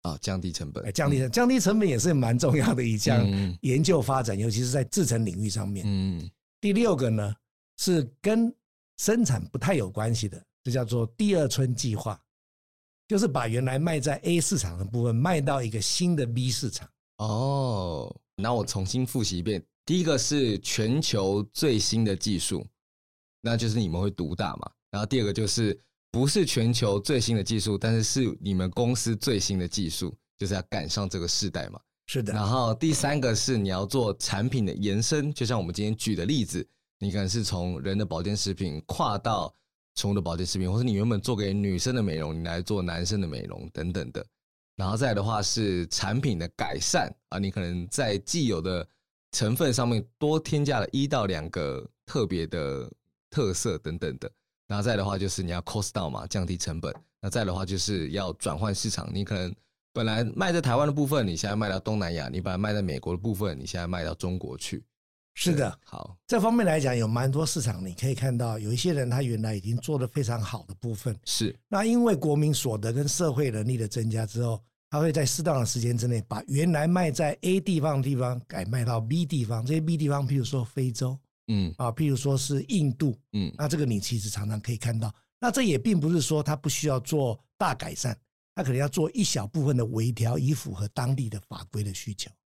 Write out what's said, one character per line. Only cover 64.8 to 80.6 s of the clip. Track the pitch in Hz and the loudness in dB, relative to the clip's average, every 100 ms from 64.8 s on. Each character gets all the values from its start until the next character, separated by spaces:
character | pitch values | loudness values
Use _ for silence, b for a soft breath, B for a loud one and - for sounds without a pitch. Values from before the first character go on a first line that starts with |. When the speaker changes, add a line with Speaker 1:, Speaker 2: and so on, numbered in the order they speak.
| - _ _ _ _ - | -12 _ _ _ _ -4
Speaker 2:
是 | 180 | 0
的。 | 147 117 | 2 0
Speaker 1:
对， | - | -4
好。 | - - - 92 - | -16 -16 -14 -18 -2
Speaker 2:
这 | 240 | 2
方 | 214 | 4
面 | 240 196 | 4 4
来 | 156 | 4
讲， | 135 123 | 2 2
有 | 110 | 2
蛮 | 117 135 | 2 2
多 | 139 160 | 0 0
市 | - | -2
场， | 104 90 95 | -2 -4 -6
你 | |
可 | 87 131 | -4 -2
以 | 131 | 0
看 | 135 120 | 0 0
到 | 120 110 | -2 -2
有 | 104 | -2
一 | 120 | 0
些 | 180 | 0
人 | 151 123 | 0 0
他 | 127 | 0
原 | 135 110 | 0 0
来 | 110 | -2
已 | 107 | -2
经 | 98 123 | -2 -4
做 | - 151 | -2 -2
得 | 127 | -2
非 | 151 | -2
常 | 117 117 | -2 -2
好 | 98 110 | -4 -8
的 | - - | -12 -10
部 | 120 107 | -8 -6
分。 | 127 101 - | -6 -6 -4
Speaker 1:
是。 | - 110 - _ | -2 -2 -4 _
Speaker 2:
那 | 202 | 0
因 | 220 240 | 2 4
为 | 240 170 | 4 2
国 | 156 147 | 2 2
民 | 151 | 2
所 | 143 131 107 | 2 0 -2
得 | 107 | -2
跟 | 120 143 | 0 0
社 | - 170 | 0 0
会 | 127 143 | 2 0
能 | 110 107 | 0 -2
力 | 123 | -2
的 | 110 | -2
增 | 120 113 | -2 -2
加 | 110 110 | -2 -2
之 | 117 | -2
后， | 120 110 _ _ _ | -2 -2 _ _ _
他 | 147 | 0
会 | 160 | 2
在 | 156 139 | 2 0
适 | - | 0
当 | 165 139 | 0 2
的 | 117 | 2
时 | 127 | 0
间 | 117 120 | 0 0
之 | 120 | 0
内 | 117 98 | 0 -2
把 | 107 - | -8 -2
原 | 139 170 | 2 2
来 | 156 160 | 4 4
卖 | 180 170 | 2 2
在 | 143 151 - | 2 0 0
A | 180 190 | 0 2
地 | 190 170 | 2 2
方 | 151 139 | 2 2
的 | |
地 | 131 135 | 0 0
方 | 123 123 - | 0 -2 -6
改 | - 92 | -8 -2
卖 | 123 117 | 0 0
到 | 117 | 0
B | 110 160 165 | 0 0 0
地 | 151 | 0
方。 | 110 113 117 | 0 -2 0
这 | |
些 | 160 | 0
B | 160 165 | 2 0
地 | 151 | 2
方， | 143 135 | 0 2
譬 | 139 | 0
如 | 131 | 2
说 | 135 | -2